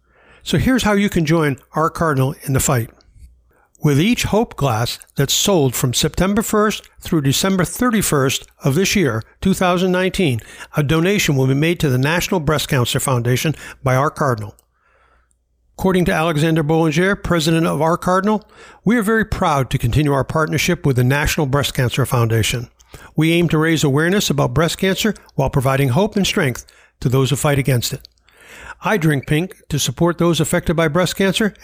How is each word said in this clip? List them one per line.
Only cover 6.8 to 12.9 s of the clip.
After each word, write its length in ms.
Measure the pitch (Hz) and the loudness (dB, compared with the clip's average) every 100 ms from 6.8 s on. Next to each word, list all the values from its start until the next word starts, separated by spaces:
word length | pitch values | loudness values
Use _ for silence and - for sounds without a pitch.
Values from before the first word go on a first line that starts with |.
| - - | -10 -18
through 200 | - 165 | -2 0
December 440 | 139 131 190 190 165 | 2 0 0 0 -2
thirty-first 800 | - 247 220 175 151 135 - - _ | 0 0 0 0 0 0 -2 -8 _
of 120 | 147 135 | -2 0
this 200 | 196 214 | 2 2
year, 260 | 151 110 - _ | 0 -2 -6 _
two 120 | 190 | -2
thousand 380 | 185 185 180 185 | 2 2 2 0
nineteen, 480 | 180 185 180 175 117 - - - - | 0 0 0 0 -2 -6 -18 -8 -4
a 60 | |
donation 540 | 139 160 170 208 - 139 | 0 2 2 0 0 2
will 120 | 131 | 2
be 60 | |
made 260 | 135 160 175 | 2 0 0
to 80 | 156 | 0
the 80 | 127 | 0
National 420 | 135 170 - 190 | 0 0 -2 -2
Breast 300 | 143 151 - | 0 -2 0
Cancer 300 | 143 120 | 0 0